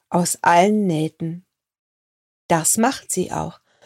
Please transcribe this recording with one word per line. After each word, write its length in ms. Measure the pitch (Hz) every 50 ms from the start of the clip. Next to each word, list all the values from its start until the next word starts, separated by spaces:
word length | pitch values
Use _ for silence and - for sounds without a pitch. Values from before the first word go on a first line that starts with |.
| _ _
aus 300 | - 170 175 - - -
allen 440 | - - 170 175 185 208 214 214 202
Nähten. 580 | 185 160 151 156 160 - _ 170 160 170 180 - _ _ _ _ _ _ _ _ _ _ _ _ _ _ _ _ _ _ _ _ -
Das 280 | 175 160 156 - -
macht 340 | 220 226 262 269 - - -
sie 220 | - 185 180 -
auch, 280 | - 156 156 165 - _ _ _ _ _ _